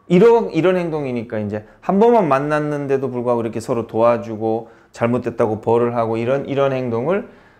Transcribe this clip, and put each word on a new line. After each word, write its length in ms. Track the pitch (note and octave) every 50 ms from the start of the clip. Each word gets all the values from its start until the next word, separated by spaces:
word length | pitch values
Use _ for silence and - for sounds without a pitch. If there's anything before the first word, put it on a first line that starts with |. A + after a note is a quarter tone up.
| _
이런, 440 | - F3 F3 A3 A#3 A#3 A3+ G3+ F#3
이런 260 | - D#3+ D#3 F#3 F#3
행동이니까 640 | F3+ E3+ E3 D#3 D3+ C#3+ C3 B2 A#2+ A2 - A2 G#2+
이제 260 | G#2+ G2+ G#2+ G#2 - - - _
한 180 | - - F#3+ G3
번만 300 | A3+ A#3+ A#3+ A3 F#3 C#3+
만났는데도 840 | C3+ C3+ D3 D3+ D3+ D3+ D3+ D3 D3 C#3+ C#3+ C3+ C#3 C3 C3+ B2
불구하고 300 | B2 B2 A#2 B2 A#2+ A#2
이렇게 180 | A2 A2+ A2 A2+
서로 300 | - - B2+ A#2 A2 -
도와주고 800 | - A2 A#2 A#2+ A#2+ A2+ G#2 A2+ A2 G#2+ A2 A2 A2 A2+ A2+ - - _ _ _
잘못됐다고 680 | - - A#2+ A#2 B2 B2 B2 A#2+ A#2 - A#2 G#2+ A2 G2+
벌을 360 | - A2+ A#2 A#2 A#2+ A#2+ A#2+
하고 200 | A#2+ A2+ A2 A2+
이런, 300 | A2+ A#2 B2 C3+ C#3+ C#3
이런 260 | - C3+ C#3 C#3 C#3
행동을 560 | C3 B2+ B2+ A#2+ A#2 A#2 B2+ D#3+ F#3+ G#3+ A#3+ - - - _ _ _